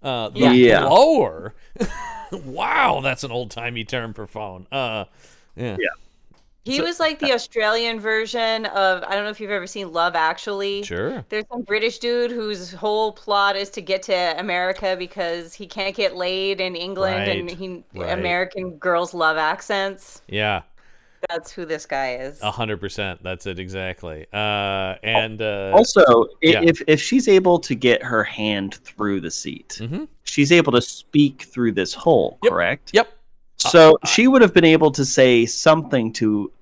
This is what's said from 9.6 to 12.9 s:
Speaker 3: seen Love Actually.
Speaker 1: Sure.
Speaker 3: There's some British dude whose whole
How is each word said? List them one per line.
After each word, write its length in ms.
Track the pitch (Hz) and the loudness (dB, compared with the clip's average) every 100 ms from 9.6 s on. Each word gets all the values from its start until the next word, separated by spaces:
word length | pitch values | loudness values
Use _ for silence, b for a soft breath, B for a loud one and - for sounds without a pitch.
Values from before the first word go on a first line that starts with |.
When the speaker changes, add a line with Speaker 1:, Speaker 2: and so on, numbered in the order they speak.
| 180 | -8
Speaker 3:
seen 260 | 208 190 | -10 -8
Love 220 | 165 170 | -2 0
Actually. 680 | 170 160 160 - 196 196 202 | 0 -2 -2 -8 -6 -6 -6
Speaker 1:
Sure. 400 | 202 87 120 240 - | -8 -6 -6 -8 -8
Speaker 3:
There's 140 | 214 214 | -10 -8
some 120 | 240 | -12
British 360 | 233 214 226 233 | -6 -2 -2 -4
dude 320 | 240 240 240 | -4 -2 -2
whose 420 | 240 214 202 180 | -4 -8 -8 -12
whole 380 | 180 214 | -6 -4